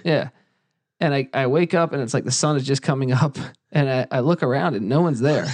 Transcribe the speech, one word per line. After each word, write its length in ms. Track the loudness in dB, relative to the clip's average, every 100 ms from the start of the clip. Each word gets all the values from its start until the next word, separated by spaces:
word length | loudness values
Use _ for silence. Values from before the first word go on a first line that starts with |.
Yeah. 260 | 0 0 -2 -10 _ _ _ _ _ _
And 120 | -2
I, 160 | 0 -2
I 140 | -2 0
wake 260 | 2 2
up, 180 | 2 0
and 80 | -2
it's 140 | -2
like 100 | -2
the 60 | -2
sun 260 | -2 0 0
is 80 |
just 160 | 0 -2
coming 320 | 0 -2 0
up, 240 | 2 0 -2 -12
<laughs> 180 | -14 _
and 180 | -2 0
I, 160 | 0 -2
I 100 | 0
look 220 | 0 0
around 320 | 0 0 0 -2
and 120 | 0
no 120 | 2
one's 180 | 2 2
there, 240 | 2 0 -2